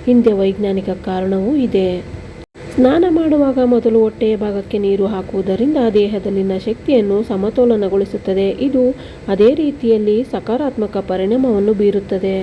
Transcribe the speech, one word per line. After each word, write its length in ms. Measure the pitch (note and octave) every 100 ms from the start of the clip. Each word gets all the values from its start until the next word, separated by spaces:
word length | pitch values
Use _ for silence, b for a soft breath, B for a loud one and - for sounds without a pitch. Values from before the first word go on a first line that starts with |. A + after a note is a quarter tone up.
ಹಿಂದೆ 280 | - B3 A#3
ವೈಜ್ಞಾನಿಕ 580 | G3+ G3 G3 G3+ F#3+ G3 F#3
ಕಾರಣವೂ 520 | - F#3 F#3+ F#3+ G3 D4
ಇದೆ. 320 | A#3+ G3 F#3 F3+ - - - - - - -
ಸ್ನಾನ 300 | - B3+ D#4+ F4+
ಮಾಡುವಾಗ 500 | E4 D#4+ D4 C4+ C4
ಮೊದಲು 360 | B3 A#3+ A#3 A3+
ಹೊಟ್ಟೆಯ 360 | A3 A3 A3 G#3+
ಭಾಗಕ್ಕೆ 420 | G#3 G3+ G3 G#3
ನೀರು 280 | G3 G3 F#3+
ಹಾಕುವುದರಿಂದ 680 | G3 F#3 G3 F#3+ F#3+ C4 D#4 A#3
ದೇಹದಲ್ಲಿನ 640 | G#3 G3+ G#3 G3 G3 F#3+ F#3
ಶಕ್ತಿಯನ್ನು 640 | G#3+ A#3 - C4 G3+ G3+
ಸಮತೋಲನಗೊಳಿಸುತ್ತದೆ. 1300 | A3+ F#3+ G3+ A3 B3 A3 G3 G3 G3 G3+ - F#3+ G3 -
ಇದು 240 | C4+ C4 B3 C4 B B -
ಅದೇ 260 | F#3+ A3
ರೀತಿಯಲ್ಲಿ 720 | D4+ D4+ C#4+ A#3 A3 G#3 G#3+
ಸಕಾರಾತ್ಮಕ 720 | C4 - G3 A#3+ C#4+ A3+ G#3 G3
ಪರಿಣಾಮವನ್ನು 800 | F#3+ F#3 F#3+ B3 C4 G3+ G#3
ಬೀರುತ್ತದೆ. 600 | G#3 G3+ G3+ G3 F#3+ F#3+ F#3+